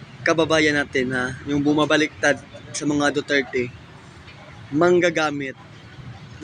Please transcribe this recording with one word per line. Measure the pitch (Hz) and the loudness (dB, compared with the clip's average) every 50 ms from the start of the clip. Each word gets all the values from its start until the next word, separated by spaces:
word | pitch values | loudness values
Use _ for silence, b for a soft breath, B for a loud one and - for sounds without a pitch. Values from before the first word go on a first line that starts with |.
| - - - - | -20 -20 -14 -4
kababayan | - 165 165 160 160 147 160 160 156 151 147 | 0 0 2 2 2 2 4 4 4 4 2
natin, | 147 143 - - 135 127 127 131 | 0 -2 -2 -2 -2 -2 0 -2
ha, | 127 127 127 131 135 - 139 | -2 -4 -4 -6 -8 -6 -4
yung | 147 143 139 | -2 0 2
bumabaliktad | 147 151 151 151 143 156 151 156 147 - - - 147 139 131 - - - - - - 120 | 2 2 2 4 4 4 2 2 0 -2 0 0 0 0 0 -4 -16 -18 -18 -16 -14 -10
sa | - 151 | -6 -2
mga | 147 147 147 143 143 135 | -2 0 2 2 0 0
Duterte, | 147 139 - 143 139 131 - - 127 123 123 - - - - - - - - - - - - - - - - - - - - | 0 -2 0 0 0 0 0 -2 -4 -4 -4 -6 -14 -20 -20 -20 -20 -20 -20 -20 -20 -20 -20 -20 -20 -20 -20 -20 -20 -12 -4
manggagamit. | 139 151 170 175 180 175 170 175 165 160 156 151 147 143 139 135 - - - - - - - - - - - - - - - - - - | 0 2 4 4 4 4 4 2 2 0 -2 -2 -2 -4 -6 -8 -10 -12 -18 -20 -20 -20 -20 -20 -20 -18 -18 -18 -18 -18 -18 -20 -10 -2